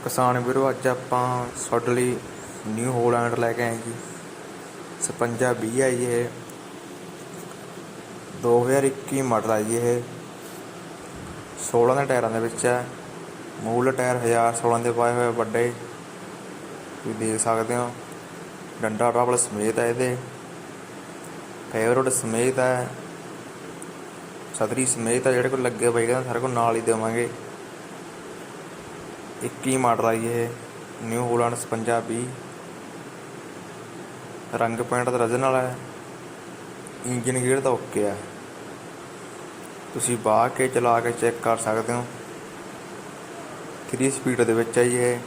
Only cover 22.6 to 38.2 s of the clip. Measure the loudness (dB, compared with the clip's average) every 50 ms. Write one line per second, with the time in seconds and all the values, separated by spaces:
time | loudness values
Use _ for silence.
22.6 | 4 4 2 2 0 -4 -8 -10 -12 -12 -12 -14 -12 -12 -14 -14 -14 -14 -14 -14
23.6 | -14 -14 -12 -12 -12 -12 -12 -14 -14 -14 -14 -14 -14 -14 -14 -14 -14 -10 0 0
24.6 | 0 2 2 0 2 2 0 0 2 2 2 4 4 4 4 4 4 2 2 2
25.6 | 0 0 0 4 2 4 4 4 4 4 2 0 0 0 -2 0 0 0 2 4
26.6 | 4 4 4 4 2 2 2 2 2 0 2 0 0 -2 -4 -10 -12 -12 -12 -14
27.6 | -14 -14 -14 -14 -14 -14 -14 -14 -14 -14 -14 -14 -14 -14 -14 -14 -14 -14 -14 -14
28.6 | -14 -14 -14 -14 -14 -14 -14 -12 -12 -12 -12 -12 -12 -14 -10 -8 -8 -8 -6 -4
29.6 | 0 2 2 4 6 6 6 6 6 4 4 4 2 0 0 0 0 0 -4 -8
30.6 | -12 -14 -14 -14 -14 -14 -12 -8 -4 -2 0 0 2 2 4 4 4 2 0 -2
31.6 | -4 -4 -2 -2 2 2 2 2 2 0 -2 -2 -4 -6 -8 -10 -12 -14 -14 -14
32.6 | -14 -14 -14 -14 -14 -14 -14 -14 -14 -14 -14 -14 -14 -14 -14 -14 -14 -14 -14 -14
33.6 | -14 -14 -14 -14 -14 -12 -12 -12 -12 -12 -14 -14 -14 -12 -12 -12 -10 -6 0 2
34.6 | 2 2 2 -2 -2 0 0 2 4 4 6 6 6 4 4 4 4 4 4 4
35.6 | 2 0 -4 -8 -10 -12 -12 -14 -14 -14 -14 -14 -14 -14 -14 -14 -14 -14 -14 -14
36.6 | -14 -14 -14 -14 -14 -14 -12 -10 -6 -2 -2 0 0 2 2 2 4 4 4 4
37.6 | 4 4 2 2 0 -2 0 0 0 0 0 -4